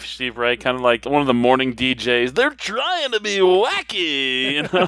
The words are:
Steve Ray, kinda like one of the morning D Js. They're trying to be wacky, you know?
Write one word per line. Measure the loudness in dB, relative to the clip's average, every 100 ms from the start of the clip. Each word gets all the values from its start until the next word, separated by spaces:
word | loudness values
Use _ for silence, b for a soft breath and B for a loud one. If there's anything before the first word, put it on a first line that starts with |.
Steve | -14 -8 -6 -2
Ray, | 0
kinda | 0 -2 0
like | 2 2
one | 0 0
of | 2
the |
morning | 2 4 4 0
D | -2 -2
Js. | -2 0 0 0
They're | 0 0
trying | -2 -8 -6 -4 -4 -2
to | -4
be | -2 2
wacky, | 4 4 2 -2 -4 -4 -2 -2 -2 -2 -2
you | -2
know? | -2 -2